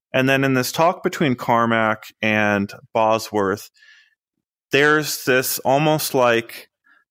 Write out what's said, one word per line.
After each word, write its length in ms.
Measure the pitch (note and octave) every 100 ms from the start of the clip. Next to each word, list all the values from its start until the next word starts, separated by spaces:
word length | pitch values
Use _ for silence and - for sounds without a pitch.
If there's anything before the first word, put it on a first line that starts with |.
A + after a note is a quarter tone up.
| _
And 140 | C3+ C3
then 160 | C3+
in 120 | C3+ C3
this 160 | B2+
talk 320 | - E3 F3+
between 320 | F3+ - D#3 B2
Carmack 680 | - A#2 A#2 A2+ A2 G#2+ - -
and 500 | A2 G#2+ G#2 G2+ G2 - -
Bosworth, 760 | A#2 A2 A2 - G#2 G2 G2+ - _ - - _ _ _ _ _ _ _
there's 540 | C3+ D3 D3+ D3 - -
this 340 | B2+ C3 -
almost, 540 | - C3+ D#3 D#3 -
like, 560 | C3+ A#2+ A2+ A2+ - - _ _ _ _